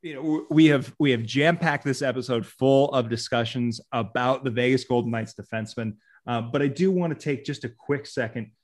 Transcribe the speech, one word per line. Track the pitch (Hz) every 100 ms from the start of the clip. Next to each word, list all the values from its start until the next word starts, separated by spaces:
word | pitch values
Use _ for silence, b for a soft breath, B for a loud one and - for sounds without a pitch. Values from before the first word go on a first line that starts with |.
You | 170
know, | 139
w-, | 156 156 -
we | 156 156
have, | 143 117 -
we | 147
have | 120
jam-packed | 113 131 156 175 170 147
this | 139 131
episode | 139 127 123 120 95
full | - 131 135 139
of | 135 117
discussions | 113 - 120 113 127 120 110 -
about | 123 101 123 123 131
the | 131
Vegas | 113 123 131
Golden | - 123 117
Knights | 117 110
defenseman. | - 101 113 107 - 110 104 b b -
Uh, | 117
but | 117 139
I | 143
do | 135 185
wanna | 180 170
take | 143 156 139
just | - 139
a | 120
quick | - - 143 -
second | - 113 117 107 _